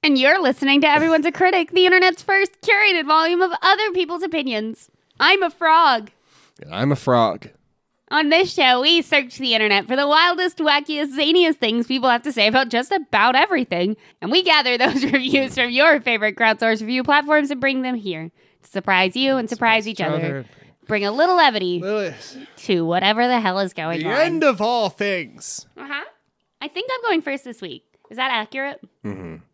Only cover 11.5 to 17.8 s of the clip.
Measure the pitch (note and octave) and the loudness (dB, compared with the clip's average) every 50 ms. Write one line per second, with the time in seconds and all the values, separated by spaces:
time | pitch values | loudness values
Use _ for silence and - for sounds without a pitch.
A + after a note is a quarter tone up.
11.5 | D4 _ B3 A3 A3 A#3 A#3 - B3+ C4 A#3 B3+ A#3+ A#3+ A#3+ D4 B3+ A3+ G3+ A3 | 0 _ -2 -2 -2 -2 -4 -2 -4 0 2 0 0 0 -2 -4 -2 0 0 2
12.5 | A3 C4 C4 A#3 A#3+ A#3 C4 - G4+ F#4 C#4+ _ - G3+ G#3 A#3+ B3+ C4 D#4+ G#4 | 2 2 0 2 -2 -4 -2 -2 -4 -4 -2 _ 2 2 4 4 4 2 2 2
13.5 | F#4 C#4+ B3 _ F3+ F3 F3+ G3+ G#3+ _ _ - _ _ - F#3+ C4+ F#4 F#4 F4 | 0 -2 -2 _ -2 -2 -2 -2 -4 _ _ -20 _ _ -6 0 0 0 2 4
14.5 | D#4 D4+ C4 B3 B3 A#3 B3 B3+ - C4+ B3+ - - C4+ B3+ C4 - C4+ C4+ B3+ | 2 2 2 0 0 2 0 0 0 0 -2 0 0 0 0 0 0 0 0 -2
15.5 | - B3+ A#3+ A#3+ A#3+ B3+ D4 E4 D4 C4+ A3 B3+ A#3 G#3+ G#3+ G#3+ G3 - A#3 A3 | -2 -2 -2 0 2 4 4 4 4 2 0 -2 -2 0 -2 -4 -2 0 0 0
16.5 | A3 G#3+ A3+ A3+ A3 G#3+ A3 G#3+ B3+ B3+ B3 D4+ C#4+ D4 C#4+ D4 D4+ D4+ D4 C#4 | 2 2 0 0 0 0 -2 -4 -4 -2 0 2 2 2 2 2 2 2 2 0
17.5 | C#4+ B3+ B3 C4+ C4 C4 | -4 -2 -2 -2 -2 -2